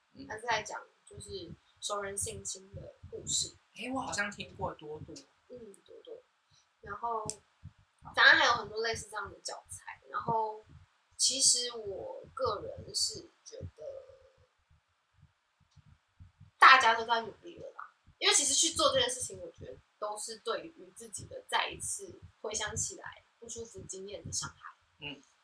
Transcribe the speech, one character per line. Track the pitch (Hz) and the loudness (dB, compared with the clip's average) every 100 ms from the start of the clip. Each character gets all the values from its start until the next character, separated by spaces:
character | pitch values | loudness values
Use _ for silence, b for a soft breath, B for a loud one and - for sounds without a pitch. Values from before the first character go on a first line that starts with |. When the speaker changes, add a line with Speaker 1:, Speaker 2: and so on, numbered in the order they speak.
| _ | _
Speaker 1:
嗯。 | - 269 | -18 -12
Speaker 2:
他 | 214 | -8
是 | 240 | 0
在 | 226 | -2
讲， | - - - _ | -2 -10 -12 _
就 | _ 403 | _ -18
是 | - 392 320 - _ _ | -10 -10 -10 -14 _ _
熟 | - 202 | -4 -4
人 | 196 202 | -4 -4
性 | 226 202 | -4 -6
侵 | 196 190 190 | -8 -10 -12
的 | - - - - | -14 -14 -18 -14
故 | - - | -12 -2
事。 | - - - _ - | -2 -2 -8 _ -12
Speaker 1:
诶， | 240 | -6
我 | 262 | -4
好 | - | -4
像 | 202 208 | -2 -4
听 | 202 180 - | -6 -12 -6
过 | 180 | -6
朵 | 156 151 151 151 | -6 -12 -12 -12
朵。 | 147 - _ _ | -16 -18 _ _
Speaker 2:
嗯， | 247 214 190 | -18 -18 -20
朵 | _ - | _ -20
朵。 | - - - _ _ _ _ _ | -18 -18 -20 _ _ _ _ _
然 | - 202 | -12 -6
后， | 233 226 302 - _ _ - - _ _ - | -4 -2 -4 -8 _ _ -20 -20 _ _ -6
反 | - 247 | 6 10
正 | 320 | 10
还 | |
有 | 269 | 8
很 | 233 208 | 4 0
多 | 214 | -4
类 | 226 | -2
似 | 226 - | -2 -6
这 | - | -8
样 | 202 | -10
的 | - | -10
教 | - - - | -12 -12 -12
材。 | - - - - | -14 -14 -16 -10
然 | - | -6
后， | - 226 220 - - - - _ _ - | 0 0 0 -4 -14 -20 -20 _ _ 0
其 | - 262 | 2 6
实 | 302 247 247 240 | 4 4 0 -6
我 | 202 185 - - - | -8 -8 -8 -10 -12
个 | - 254 202 | -2 -2 -2
人 | - - - | -6 -12 -6
是 | - - 440 - _ | -2 -2 -2 -14 _
觉 | - - - - | -18 -14 -14 -12
得， | 151 - - - - _ _ _ _ _ _ _ _ _ - _ _ _ _ - - - _ _ - _ - _ | -14 -12 -16 -20 -20 _ _ _ _ _ _ _ _ _ -20 _ _ _ _ -20 -20 -20 _ _ -20 _ -20 _
大 | 359 262 | 12 12
家 | 233 | 10
都 | 226 226 | 4 2
在 | 233 | 0
努 | 220 - | 0 -10
力 | 170 - | -18 -16
了 | - | -16
啦。 | - - _ _ _ | -16 -18 _ _ _
因 | 370 | 4
为 | |
其 | 415 | 6
实 | 285 | 4
去 | 277 330 | 4 4
做 | - 285 | 6 4
这 | 262 | 6
件 | 247 | 2
事 | - | 0
情， | - 185 | -6 -8
我 | 180 | -12
觉 | - | -14
得 | - - _ _ | -16 -16 _ _
都 | 214 208 | -8 -6
是 | 220 220 | -8 -8
对 | - 190 165 | -4 -4 -4
于 | 165 185 | -16 -20
自 | - 226 | -16 -14
己 | - | -12
的 | - 135 - | -12 -12 -2
再 | - - | 0 0
一 | - | -4
次 | - - 359 - - _ | -6 -6 -8 -16 -20 _
回 | 220 | -6
想 | - 208 226 | -4 -4 -2
起 | - - | -4 -6
来 | - - _ _ | -14 -16 _ _
不 | 233 | -16
舒 | 233 | -12
服 | 226 190 - | -12 -14 -14
经 | 190 196 | -12 -10
验 | 196 | -12
的 | - | -8
伤 | - - | -6 -6
害。 | - - - _ _ | -12 -20 -20 _ _
Speaker 1:
嗯。 | 147 269 _ _ | -14 -14 _ _